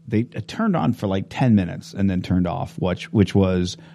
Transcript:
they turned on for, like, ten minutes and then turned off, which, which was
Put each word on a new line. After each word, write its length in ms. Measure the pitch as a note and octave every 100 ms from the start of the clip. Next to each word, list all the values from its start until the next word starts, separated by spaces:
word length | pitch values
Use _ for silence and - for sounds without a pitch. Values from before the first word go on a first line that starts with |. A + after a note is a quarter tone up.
| -
they 160 | G#2+
turned 520 | A#2+ - - - A3 E3+
on 180 | -
for, 140 | - G#2
like, 180 | G2 G2
ten 260 | - C3 G#2
minutes 380 | F2 F2+ -
and 160 | - G2
then 120 | F#2
turned 260 | - F2+ F2
off, 280 | F2+ - -
which, 320 | F#2 F2 -
which 240 | G#2+ F#2+ G2+
was 420 | F#2+ F#2 F2+ - -